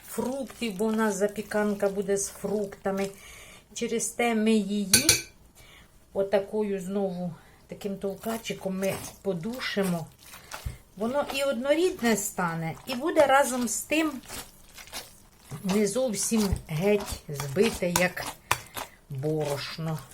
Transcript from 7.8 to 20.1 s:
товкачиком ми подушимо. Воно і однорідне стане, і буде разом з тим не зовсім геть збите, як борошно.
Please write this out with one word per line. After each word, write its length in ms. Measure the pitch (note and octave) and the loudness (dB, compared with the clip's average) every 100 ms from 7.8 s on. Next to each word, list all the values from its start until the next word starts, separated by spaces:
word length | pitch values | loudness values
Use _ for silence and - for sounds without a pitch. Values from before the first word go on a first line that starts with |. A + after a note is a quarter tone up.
| G3+ F#3+ | -6 -4
товкачиком 840 | G3 F#3 A3 A3+ - F3 F#3+ F#3+ | -4 -4 -6 -6 -6 -6 -4 -2
ми 160 | F#3+ - - - | -2 -2 -8 -6
подушимо. 840 | G3 F3+ G3 B3+ - G#3 F#3+ E3+ E3 - - - - - - - - - | -4 -2 -4 -6 -4 0 2 0 -4 -12 -20 -20 -14 -10 -8 -10 -16 -4
Воно 300 | A3+ C#4+ C#4+ | 0 0 0
і 100 | C#4 | 0
однорідне 720 | C#4 A#3 C#4 D4+ F4+ F4+ A#3 G#3 | 0 0 2 4 4 2 2 2
стане, 580 | - - E3+ E3 E3 - - | 0 -2 -2 0 -4 -6 -6
і 80 | B3+ | -2
буде 320 | D#4 D#4+ C#4 | 2 6 8
разом 400 | C4+ C4+ B3 A#3+ | 8 6 2 -2
з 140 | - | -2
тим 400 | - D4+ D#4 B3+ - - - - - - - - - - - - - D3 | 0 0 2 -2 -10 -14 -14 -20 -20 -20 -14 -14 -14 -20 -20 -20 -16 -6
не 240 | F#3+ G3+ G3+ | 0 4 4
зовсім 680 | A#3+ C4 G3 - A3 G3 F3 - | 2 0 0 2 2 2 0 -2
геть 540 | D#3 G3+ G#3 - - - | 2 4 4 2 -10 -8
збите, 600 | C#3+ C#3+ D3 A3 - F3+ | -8 -4 2 2 2 -2
як 360 | E3+ F3+ - - - - - - - - - - | 0 0 -2 -10 -12 -6 -6 -6 -12 -12 -14 -12
борошно. 880 | C3+ D3+ D#3 C#3+ C#3 - - D#3+ D#3 - | -6 -2 -2 -2 -4 -6 -6 -4 -4 -6